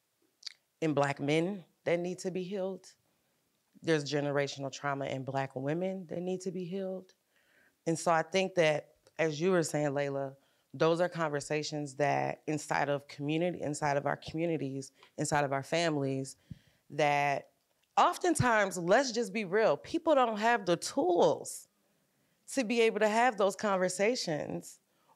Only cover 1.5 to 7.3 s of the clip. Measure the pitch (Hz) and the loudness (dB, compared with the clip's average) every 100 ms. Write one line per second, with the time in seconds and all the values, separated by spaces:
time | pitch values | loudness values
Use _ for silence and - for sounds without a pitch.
1.5 | 202 151 _ - 175 175 180 190 180 180 | -6 -14 _ -2 -2 -2 -6 -6 -6 -6
2.5 | 202 190 185 - _ _ _ _ _ _ | -6 -6 -8 -14 _ _ _ _ _ _
3.5 | _ _ - 160 156 143 147 143 143 139 | _ _ -10 -2 0 0 -2 0 0 -2
4.5 | 139 135 - 143 139 139 135 127 135 135 | -4 -8 -6 -6 -4 -4 -6 -4 -4 -4
5.5 | 131 135 165 190 190 160 175 180 185 190 | -4 -4 -2 -4 -6 -8 -8 -6 -6 -6
6.5 | 180 175 196 190 185 185 _ _ | -8 -8 -8 -8 -8 -12 _ _